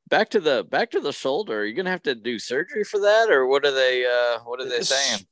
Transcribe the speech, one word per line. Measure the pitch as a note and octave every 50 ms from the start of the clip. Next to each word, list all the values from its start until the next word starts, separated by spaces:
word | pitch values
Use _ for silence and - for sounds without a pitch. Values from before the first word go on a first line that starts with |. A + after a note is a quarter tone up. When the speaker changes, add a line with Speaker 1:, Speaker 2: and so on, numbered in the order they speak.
| _ -
Speaker 1:
Back | C#3 F3+ A3 -
to | - G#3
the, | D#3 D3+ C3 A2 F2+
back | - C3 D#3+ A#3 -
to | - G3+
the | - C#3+ B2+
shoulder. | - - C3+ C#3 D#3 G#2 A#2 A2 G#2+
Are | G#2
you | G#2 A2+
gonna | E3+ F#3 F#3
have | F#3 F3 -
to | D3 B2
do | A2+ G2+ B2 A#2+
surgery | G2+ - - A#2+ C#3+ F3+ - - G#3+ G#3
for | - A3 G3+
that, | G3+ G3+ G#3+ A3+ A3+ A3
or | D#3+ C3+ C3
what | B2+ C#3 C#3 C#3+
are | C#3+
they, | C3+ C3+ C3 B2+ B2+ B2+ B2
uh, | B2 B2 B2 A#2+ A#2+ A#2 A2+ A#2
what | A#2+ B2 B2+
are | B2+
they | B2+ B2
Speaker 2:
It's | A#2+ - -
Speaker 1:
saying? | C3+ C#3 C#3 C3 A2+ G2+ - _